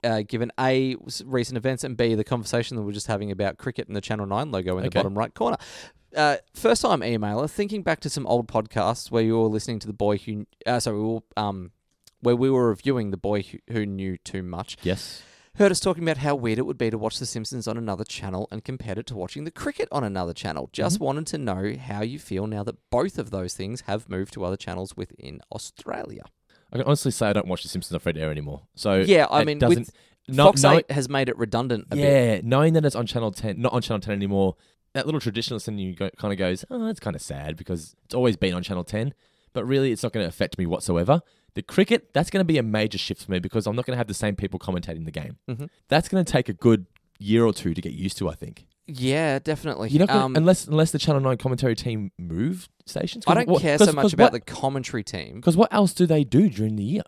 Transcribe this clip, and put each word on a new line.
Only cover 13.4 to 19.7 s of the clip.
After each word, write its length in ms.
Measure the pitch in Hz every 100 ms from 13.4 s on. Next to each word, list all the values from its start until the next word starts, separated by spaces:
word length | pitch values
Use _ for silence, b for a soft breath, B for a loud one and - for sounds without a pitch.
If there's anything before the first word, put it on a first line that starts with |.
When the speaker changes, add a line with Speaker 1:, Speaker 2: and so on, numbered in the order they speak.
Speaker 1:
Who, 160 | 95 - _
Who 140 | 113 104
Knew 320 | 95 95 90
Too 240 | - 98
Much. 360 | 90 87 101 -
Speaker 2:
Yes. 400 | 87 92 B B B B B -
Speaker 1:
Heard 140 | 202
us 80 | 185
talking 220 | 196 170
about 160 | 165 147
how 160 | 147
weird 240 | 143 117 110
it 80 | 127
would 140 | -
be 100 | 117
to 80 | 110
watch 220 | 110 -
The 80 | 117
Simpsons 400 | 120 110 127 113
on 100 | 113
another 260 | 113 95
channel 440 | 107 - 101 92 107
and 120 | 107
compared 340 | - 131 110 95
it 80 | -
to 80 | 107
watching 280 | 90 -
the 80 | 156
cricket 360 | - -